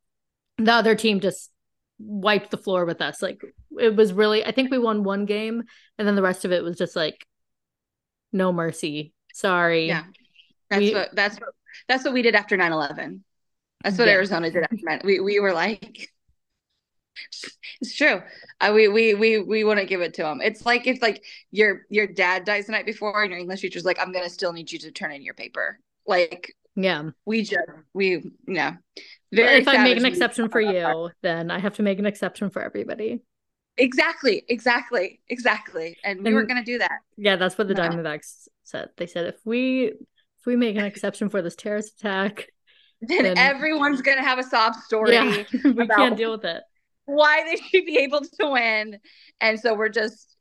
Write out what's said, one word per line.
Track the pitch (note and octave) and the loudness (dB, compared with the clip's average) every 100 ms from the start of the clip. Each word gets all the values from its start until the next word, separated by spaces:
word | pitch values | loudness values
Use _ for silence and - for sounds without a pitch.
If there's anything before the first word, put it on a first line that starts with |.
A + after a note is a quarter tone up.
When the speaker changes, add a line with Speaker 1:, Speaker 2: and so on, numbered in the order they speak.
| _ _ _ _ _ - | _ _ _ _ _ 0
Speaker 1:
the | A3 | 4
other | A#3 A3 | 6 6
team | A3 A3 G3 | 4 2 2
just | F#3 - - _ _ _ _ - | 0 -4 -10 _ _ _ _ -20
wiped | G#3+ G#3 G3 G3+ G#3 | -12 -2 2 2 0
the | - | -8
floor | G#3 F#3 E3+ | -2 0 0
with | E3 | -2
us. | D3 - | -6 -4
Like, | F#3+ - - - - - | -8 -8 -16 -20 -16 0
it | A3+ | 2
was | G#3 G#3+ | 6 4
really, | F#3 G#3+ G#3+ | 4 2 2
I | A3 | 0
think | A#3 C4 | -2 0
we | C4 | 0
won | A#3 G#3 | 0 0
one | G3 G3 G#3 | -2 -2 -4
game, | G#3 A3 A#3 A#3 - _ - | -4 -4 -8 -10 -16 _ -4
and | G#3 | 0
then | G3+ | 2
the | |
rest | F#3 F#3 F#3 | 2 0 -2
of | |
it | F3+ | -2
was | E3+ E3+ | -2 -4
just | F3 F3+ | -4 -2
like, | D#3 - - _ _ _ _ _ _ _ _ _ _ | -4 -6 -18 _ _ _ _ _ _ _ _ _ _
"No | F#3+ F#3 | 0 0
mercy. | F3 E3 - D#3+ D3 D3+ _ _ | 0 -2 -4 -6 -6 -10 _ _
Sorry." | - G3+ F3+ E3+ E3 D#3+ | -4 0 2 4 2 2
Speaker 2:
Yeah. | E3 F3 - _ _ _ _ - | -2 -6 -18 _ _ _ _ -4
That's | G3+ | 2
Speaker 1:
We | G3+ | 2
Speaker 2:
what, | G#3 - | 2 -2
that's | - G3+ G#3 | 0 -2 -2
what, | G#3 - _ - - | -16 -18 _ -10 -2
that's | C4 | -2
what | C#4+ | 0
we | B3+ | 2
did | A#3 G#3+ | 4 4
after | G#3 G3 | 2 0
nine | E3+ | 2
eleven. | D#3+ D3 D#3 - F#3+ _ _ _ _ _ _ | 0 -2 -6 -12 -14 _ _ _ _ _ _
That's | G3 F#3+ | -4 4
what | A3 | 6
Speaker 1:
Yeah. | |
Speaker 2:
Arizona | F#3+ F#3+ F3 E3 | 6 4 0 -2
did | E3+ | -2
after | D#3 G#3 | -2 -4
nine. | E3 D3+ | -4 -4
We, | G3 F#3+ | 0 2
we | G3 G3+ | 2 2
were | G3+ | 2
like, | E3 F#3 G#3+ - - - _ _ _ _ _ _ _ _ _ _ - - - - - - - | 0 0 -4 -10 -20 -20 _ _ _ _ _ _ _ _ _ _ -20 -18 -16 -16 -16 -18 -12
it's | A#3 | -10
true. | - D4 G3 - - - - | 0 2 2 -4 -20 -16 -2
Uh, | G3 | 4
we, | G#3+ G#3+ | 6 6
we, | G#3+ A3+ | 6 4
we, | G3+ A3+ A3 | 4 4 2
we | F3+ G#3+ | 0 0
wouldn't | G#3+ G#3 F#3+ | 2 2 0
give | F#3 | -2
it | E3+ | -4
to | - D#3+ | -4 -6
'em. | C#3 | -2
It's | G#3 G#3+ | -4 -4
like | A#3+ A#3+ B3 | -2 0 0
if, | B3 | 0
like, | A3+ G3+ - - _ | -2 -2 -10 -20 _
your, | F#3+ G#3+ F#3+ - | 2 2 2 -4
your | G#3 G3+ | -2 -2
dad | F3 F3+ F#3 | 0 0 0
dies | F3+ G#3 G3+ | -2 -4 -2
the | |
night | G#3+ F#3+ | -6 -6
before | G#3+ G#3 G#3 | -6 -4 -2
and | G#3 | -4
your | F3+ | -4
English | F3+ F#3+ | -10 -8
teacher's | F#3 F3+ | -8 -6
like, | F3 F3 | -4 -2
"I'm | F#3 | -2
gonna | F#3 F3 | -6 -8
still | F3 F3+ | -6 -6
need | E3+ D#3 | -6 -12
you | E3 | -14
to | D#3 | -14
turn | - E3 | -12 -10
in | C#3+ | -10
your | - | -14
paper." | - - E3 F2 G#3 _ _ - | -16 -12 -8 -8 -8 _ _ -2
Like, | F#3 E3 F3 - - _ G3+ | 0 0 -2 -18 -20 _ -4
Speaker 1:
Yeah. | F#3 D#3 D#3 - | -2 -2 -6 -12
Speaker 2:
we | - A3 | -6 -4
just, | G#3 F#3 E3 D#3 - | -2 -4 -6 -10 -12
we, | F#3 F#3+ E3+ - - - | -4 -2 -2 -6 -16 -8
no. | F3+ C#3+ F3 _ - - - - | -4 -4 -6 _ -20 -20 -20 -4
Speaker 1:
But | G#3 | 2
Speaker 2:
Very | A#3+ C4 | 6 6
Speaker 1:
if | C4+ | 6
I | C4+ | 4
make | B3+ A#3 | 4 4
an | |
Speaker 2:
savage. | B3 | 2
Speaker 1:
exception | - A#3+ - A3+ | 0 -2 -2 -2
for | A3+ | 0
you, | G#3+ F3+ E3 D#3+ E3+ - | 0 0 0 -2 -6 -6
then | F3+ E3 E3+ | -4 -4 -4
I | F3 | -4
have | G3 - | -4 -2
to | |
make | G#3 G3 | -2 0
an | G3+ | -2
exception | G3+ F#3 - G3 | -4 -6 -6 -6
for | - | -6
everybody. | - - - - A3 A#3+ _ _ _ _ _ - | -8 -8 -8 -6 -6 -8 _ _ _ _ _ 0
Speaker 2:
Exactly, | B3+ B3+ D#4 E4 C4+ F#3 - | 0 2 0 0 0 0 -2
exactly, | A#3 B3+ B3 B3+ A#3 F3+ - - | -4 0 0 0 -4 -4 -8 -12
exactly. | B3 A#3+ A3 - E3 E3 E3+ | -4 -2 -2 -4 -10 -10 -8
And | G3+ F#3+ | -8 -4
we | G#3+ | 0
Speaker 1:
And | G#3+ | 2
Speaker 2:
weren't | A3 | 0
gonna | B3 | -4
do | A3+ A#3+ | -4 -4
that. | F#3+ - _ - | -4 -4 _ -4
Speaker 1:
Yeah, | G3+ F#3 | 0 2
that's | F#3 - | 0 -2
what | G3 | -2
the | |
Speaker 2:
No. | F#3+ | 0
Speaker 1:
Diamondbacks | E3+ E3+ D#3+ D3+ - - - _ | -2 -2 -6 -8 -12 -20 -20 _
said. | - - - - | -14 -12 -12 -12
They | E3+ | -10
said, | F3+ E3+ | -6 -8
"If | - | -8
we, | A3 A#3+ C4 C4 | -4 -2 0 0
if | B3 - - _ _ _ A#3+ | -2 -4 -16 _ _ _ -2
we | B3 | 0
make | A#3+ G#3 | 0 0
an | |
exception | G3+ G3+ G3 - G#3 | -4 -4 -6 -4 -2
for | G3+ | -2
this | E3+ | -4
terrorist | - G#3+ G#3 G#3+ _ | -6 -6 -4 -6 _
attack, | G#3+ F#3+ G3 - - _ _ _ _ - | -4 -2 -2 -4 -14 _ _ _ _ -14
Speaker 2:
Then | A3+ F4 | -2 2
Speaker 1:
then | G3 F3+ | 2 4
Speaker 2:
everyone's | C4 C#4 D#4 D#4 C#4+ C4+ | 4 2 0 2 2 0
gonna | C4+ C4+ | 0 2
have | C4+ B3+ | 2 -2
a | |
sob | B3+ B3 A3 | 0 2 2
story | A#3 - A3 A3 | 0 -4 0 6
Speaker 1:
Yeah, | A#3 B3 G3+ G#3 | 6 4 0 -2
<laughs> | B3 | 0
we | C#4+ | 2
Speaker 2:
about | A3+ A#3 G#3+ | 2 2 4
Speaker 1:
can't | B3 G#3+ | 4 2
deal | A3+ | -4
with | A3 | -4
it." | G3 E3 - _ _ _ - | -6 -8 -10 _ _ _ -4
Speaker 2:
why | C#4+ D4+ D#4 | 4 4 4
they | D#4+ - | 0 -6
should | - F#4 E4 | 2 2 4
be | D4+ | 2
able | C#4 D4 | 2 0
to | C#4+ - D#4 | -4 -4 0
win. | B3+ A#3 A3 A3 G3+ _ _ - - | 0 0 -2 -4 -10 _ _ -20 -2
And | A3 A3 | 0 0
so | A#3 | 0
we're | G#3 G#3+ | 0 0
just, | A3 G#3+ - _ _ | 0 -4 -6 _ _